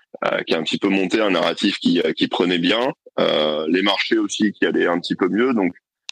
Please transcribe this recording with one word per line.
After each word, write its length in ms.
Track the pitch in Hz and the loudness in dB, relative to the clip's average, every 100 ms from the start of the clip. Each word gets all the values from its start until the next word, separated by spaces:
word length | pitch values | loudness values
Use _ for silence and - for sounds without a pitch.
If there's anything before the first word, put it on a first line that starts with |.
| _ - - | _ -6 -2
euh, 160 | - - | -2 -2
qui 80 | |
a 60 | 87 | -2
un 40 | |
petit 140 | 78 - | -2 -2
peu 120 | 101 | 0
monté, 320 | 98 90 110 | 0 0 0
un 100 | 104 | 2
narratif 480 | 87 85 85 104 - | 2 0 0 -2 0
qui, 220 | - 87 | 0 2
euh, 100 | 80 | 0
qui 160 | - - | -2 -2
prenait 320 | - 90 90 | 0 0 2
bien. 320 | 87 110 131 - - - | 0 0 -2 -4 -10 -2
Euh, 460 | 82 78 76 76 78 | 0 2 0 -2 0
les 120 | 90 | 0
marchés 360 | 101 98 - 113 | 2 0 0 0
aussi 340 | 101 - 104 | 0 0 -2
qui 140 | - 90 | 0 0
allaient 220 | 85 87 | 2 2
un 120 | 87 | 0
petit 160 | - 90 | -2 -2
peu 140 | 92 | 0
mieux. 240 | 98 127 | 2 2
Donc, 200 | 113 90 - _ _ - | 2 0 -4 _ _ -20